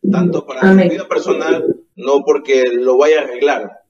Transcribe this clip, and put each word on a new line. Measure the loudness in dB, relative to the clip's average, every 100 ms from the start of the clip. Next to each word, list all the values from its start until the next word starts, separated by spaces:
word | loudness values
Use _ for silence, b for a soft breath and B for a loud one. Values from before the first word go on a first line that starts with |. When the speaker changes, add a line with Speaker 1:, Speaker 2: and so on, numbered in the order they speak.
| 0
Speaker 1:
tanto | 0 0 -2 -8
para | 0
Speaker 2:
Amén. | 4 4 4
Speaker 1:
su |
vida | -2 -4
personal, | -4 -2 -4 -2 -2 -2 -6 _ -10
no | -2 0
porque | 0 -2 0 0 0
lo | 0 0 2
vaya | 2 2
a |
arreglar | -2 -4 -2 -2 -6 -18 _